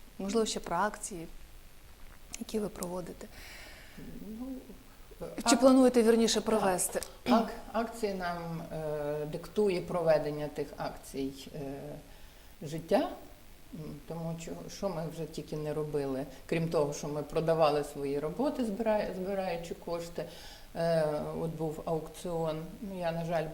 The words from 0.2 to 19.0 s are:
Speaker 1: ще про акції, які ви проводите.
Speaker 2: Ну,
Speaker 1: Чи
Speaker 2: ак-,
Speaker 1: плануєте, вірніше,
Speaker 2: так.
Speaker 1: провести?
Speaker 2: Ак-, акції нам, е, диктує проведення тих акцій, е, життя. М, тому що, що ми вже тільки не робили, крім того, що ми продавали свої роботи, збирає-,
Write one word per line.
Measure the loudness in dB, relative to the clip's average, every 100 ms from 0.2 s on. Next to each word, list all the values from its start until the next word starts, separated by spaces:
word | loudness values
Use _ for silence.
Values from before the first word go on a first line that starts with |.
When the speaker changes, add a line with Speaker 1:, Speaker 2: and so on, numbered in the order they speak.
| 0 2 2
Speaker 1:
ще | 0
про | -2 0
акції, | 0 -2 -8 -8 -10 -12 -14 -16 -18 -18 -18 -16 -16 -16 -14 -12
які | -6 -4
ви | -4
проводите. | -4 -6 -6 -8 -10 -14 -14 -16 -16 -16 -16 -16 -14 -12 -12 -10 -10
Speaker 2:
Ну, | -8 -10 -12 -16 -18 -20 -18 -12
Speaker 1:
Чи | -10 -2
Speaker 2:
ак-, | 4 8
Speaker 1:
плануєте, | 10 12 10 8
вірніше, | 8 8 6
Speaker 2:
так. | 4
Speaker 1:
провести? | 4 4 4 4 2 -2 -6 -8 4
Speaker 2:
Ак-, | 4 4 -4 -4
акції | -2 -2 -2 -2
нам, | -2 -2 -4 -6 -6 -6
е, | -4 -4 -2 -2 -2 -2
диктує | -6 -4 2 4 2
проведення | 0 2 6 6 4 -2 -4
тих | -4 -6 -4
акцій, | -6 -8 -10 -4 -4 -6 -12
е, | -8 -8 -8 -10 -12 -14 -18 -18 -18 -20 -12
життя. | -8 -8 4 4 4 -4 -14 -18 -18 -20 -14
М, | -10 -10 -10 -8
тому | -6 -4 -4
що, | -6 -10 -10 -4
що | -2
ми | -2 -4
вже | -4 -6
тільки | -6 -6 -4
не | -2
робили, | -2 0 0 0 -2 -4 -10 -2
крім | 0 2
того, | 2 2
що | 0 -4
ми | -4
продавали | -2 0 2 6 6 6
свої | 0 -4 -2 0
роботи, | -2 0 0 2
збирає-, | -2 0 2 2